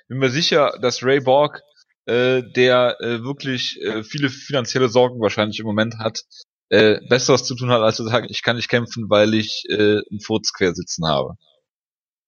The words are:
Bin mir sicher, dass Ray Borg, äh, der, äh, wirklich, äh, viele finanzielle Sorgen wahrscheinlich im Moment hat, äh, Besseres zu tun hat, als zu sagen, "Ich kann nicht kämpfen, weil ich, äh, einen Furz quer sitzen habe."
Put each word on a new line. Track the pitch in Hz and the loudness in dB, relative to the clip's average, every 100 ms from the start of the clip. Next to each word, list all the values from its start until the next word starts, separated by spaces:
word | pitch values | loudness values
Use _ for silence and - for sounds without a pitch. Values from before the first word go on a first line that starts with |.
| - | -12
Bin | 127 | -4
mir | 135 | -2
sicher, | 139 170 165 131 - | 0 0 2 2 0
dass | 123 - | -4 -2
Ray | 123 139 | 0 2
Borg, | 127 135 147 - _ _ _ _ - | 4 2 2 -4 _ _ _ _ -4
äh, | 117 127 131 113 123 | 0 2 0 -2 2
der, | 127 123 123 104 | 4 4 2 0
äh, | 113 117 | -6 -6
wirklich, | 123 139 139 123 - - | -6 -8 -6 -6 -6 -6
äh, | 95 110 | -6 -6
viele | 110 151 139 | -8 -4 -4
finanzielle | 123 - 139 113 131 127 | -6 -6 -4 -2 0 2
Sorgen | 123 123 123 | 4 2 2
wahrscheinlich | 104 - 107 107 | -2 0 -2 -4
im | 110 | -4
Moment | 104 113 110 | -2 -2 -4
hat, | 110 - - - - _ _ | -6 -8 -12 -20 -20 _ _
äh, | 98 110 104 - | 4 6 4 2
Besseres | 123 127 127 | 2 4 2
zu | - 123 | 0 -6
tun | 123 | 0
hat, | 120 | 2
als | 110 110 | 2 0
zu | 110 | -2
sagen, | 117 107 | -2 -2
"Ich | - | -4
kann | - 117 | -4 -4
nicht | - | 0
kämpfen, | 120 117 120 101 | -2 -2 -6 2
weil | 104 107 | 4 4
ich, | 110 107 - - | 2 -2 -6 -4
äh, | 98 104 107 - | 2 2 2 -2
einen | 107 | -10
Furz | - 110 - | -4 -4 -4
quer | - 92 85 | 0 0 0
sitzen | 85 - 80 | -6 -4 -2
habe." | 71 67 - _ _ _ _ _ _ _ _ | 0 -2 -10 _ _ _ _ _ _ _ _